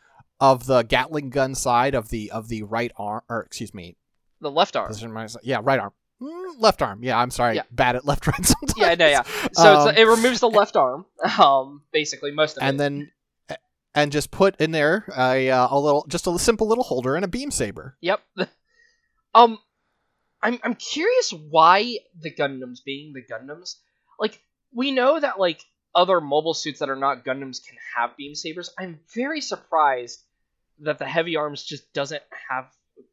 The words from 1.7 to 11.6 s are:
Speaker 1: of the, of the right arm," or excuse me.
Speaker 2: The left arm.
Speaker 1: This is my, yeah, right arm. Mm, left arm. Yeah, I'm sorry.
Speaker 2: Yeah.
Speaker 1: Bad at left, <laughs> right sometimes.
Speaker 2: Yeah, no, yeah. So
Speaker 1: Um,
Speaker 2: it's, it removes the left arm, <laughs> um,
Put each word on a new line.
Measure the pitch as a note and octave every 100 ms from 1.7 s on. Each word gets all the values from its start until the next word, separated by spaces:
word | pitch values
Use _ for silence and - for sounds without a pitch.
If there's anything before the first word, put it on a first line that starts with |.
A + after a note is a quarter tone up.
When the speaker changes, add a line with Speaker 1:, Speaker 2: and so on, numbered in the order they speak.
| A#2+ C3+ C3
Speaker 1:
of | A2+
the, | A#2 G#2+
of | A2 A2
the | A2+
right | G2+ A2+ A#2+ -
arm," | G#2 G#2+ -
or | A#2
excuse | - - A2
me. | G2+ F2 _ _ _ _ _
Speaker 2:
The | D3
left | C#3+ F#3+ B2+
arm. | F#2+
Speaker 1:
This | G#2
is | A2+
my, | A2 A2 -
yeah, | A#2+ A#2+
right | A#2+ C3
arm. | G2+ - _ _
Mm, | C4+ E4+ F#4 C#4+
left | G#3+ -
arm. | B2+ G2+
Yeah, | B2 A#2
I'm | B2+
sorry. | - A#2+ A2+
Speaker 2:
Yeah. | -
Speaker 1:
Bad | A#2+ B2+ B2
at | C#3+
left, | C#3 -
<laughs> |
right | - F#3
sometimes. | - C#4 -
Speaker 2:
Yeah, | F3+ E3+
no, | D#3
yeah. | C#3 - - -
So | - E3 D3
Speaker 1:
Um, | D3
Speaker 2:
it's, | A3
it |
removes | A3+ A3+ A#3+ A#3+
the | A#3+
left | G#3 G3+ G3
arm, | C3 C#3 F#3+ -
<laughs> | F3+ G#3+
um, | D#3 C3+